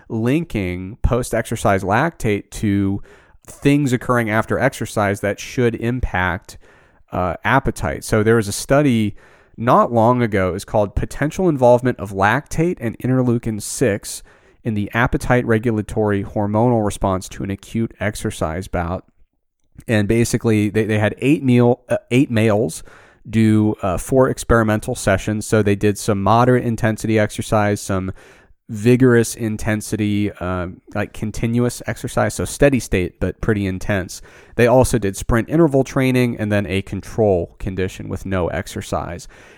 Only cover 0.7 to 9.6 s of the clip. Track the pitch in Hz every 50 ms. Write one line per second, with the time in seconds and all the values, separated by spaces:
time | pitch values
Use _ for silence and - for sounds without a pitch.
0.7 | 90 90 92 92 113 - - - 127 120 120 - - 113 117 - 117 110 - 113
1.7 | 101 95 98 90 98 117 147 165 - - - 117 104 101 - _ - - - 107
2.7 | 98 101 98 98 98 101 - - - - _ _ _ _ _ - - - - 143
3.7 | 143 143 147 135 123 123 - - 123 120 113 107 107 113 107 - 110 82 101 139
4.7 | - - 117 - - 113 104 98 104 104 - 101 104 - - - - - 123 117
5.7 | 113 - - 117 123 127 - - - 92 90 90 90 98 - - - - - _
6.7 | _ _ _ _ _ _ _ _ - - 90 90 80 - - 101 120 135 - -
7.7 | 104 - - 82 65 - - - - 110 104 110 117 117 107 98 101 - - -
8.7 | 139 139 151 143 120 113 107 101 - - - - _ _ _ _ _ -